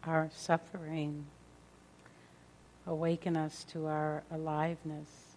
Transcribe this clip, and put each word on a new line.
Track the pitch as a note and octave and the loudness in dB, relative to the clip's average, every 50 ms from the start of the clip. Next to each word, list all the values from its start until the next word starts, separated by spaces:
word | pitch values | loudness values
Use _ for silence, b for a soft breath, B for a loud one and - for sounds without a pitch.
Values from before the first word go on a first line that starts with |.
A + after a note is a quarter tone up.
| - E3 | 0 4
Our | D#3+ D#3+ D#3+ D#3+ - | 4 4 4 4 -2
suffering, | - - - E3+ E3 - - - F#3+ E3 D#3 D#3 D#3 D3+ D3 D3 D3 D3 D3 - - - - - - - - - - - - - - B B B B B B B B B B B B - - - - - | -10 2 4 4 4 4 -2 -10 -10 -6 -4 -2 0 0 -2 -2 -4 -8 -12 -14 -20 -20 -20 -20 -20 -20 -20 -20 -20 -20 -20 -20 -20 B B B B B B B B B B B B -20 -20 -20 -14 -4
awaken | - E3+ D#3 E3 E3 E3+ E3+ - - E3+ | -4 -2 2 4 4 2 4 2 2 2
us | D#3+ D#3 D#3 - - - - | 2 2 0 -2 -8 -14 -10
to | - E3+ D#3 D#3 | -6 -4 -2 0
our | D3+ D3+ D3+ D#3 D3+ D#3 - - | 0 2 2 2 0 -2 -4 -6
aliveness. | E3 D#3+ D#3+ D#3+ D3+ D3+ D#3 E3 E3+ D#3+ - D#3+ D3+ D3+ D3+ D3+ - - - - - | -6 -4 -2 0 2 2 2 2 0 -2 -6 -8 -8 -8 -10 -14 -18 -20 -20 -20 -20